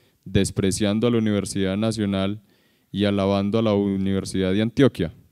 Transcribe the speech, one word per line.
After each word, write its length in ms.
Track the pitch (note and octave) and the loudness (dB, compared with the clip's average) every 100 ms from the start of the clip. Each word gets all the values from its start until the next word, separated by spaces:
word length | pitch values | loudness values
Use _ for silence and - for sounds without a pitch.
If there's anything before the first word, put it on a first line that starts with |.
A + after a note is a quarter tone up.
| _ _ | _ _
despreciando 840 | - G2 F#2 - G2 F2+ G#2 A2 A#2+ | -2 0 0 0 -2 0 0 0 0
a 40 | |
la 80 | A#2 | 2
Universidad 580 | A2 G2+ F#2+ G2+ F#2+ G2 | 0 -2 -2 -4 -2 -2
Nacional 640 | A2 A2 G2+ G2 G2 G#2 _ _ _ _ _ | -2 -2 -2 0 -2 -6 _ _ _ _ _
y 140 | F#2+ G2+ | -2 0
alabando 540 | G2+ G2 G2 G2+ A2 | 2 2 2 0 0
a 20 | |
la 120 | A2+ | 2
Universidad 800 | G2+ G2+ G2 F#2+ F#2+ F#2 F#2 F#2 | 2 0 0 -2 -2 -2 -2 0
de 80 | G2 | 0
Antioquia?". 520 | A2+ - C3 - D#2+ - - | 0 4 4 4 -6 -8 -20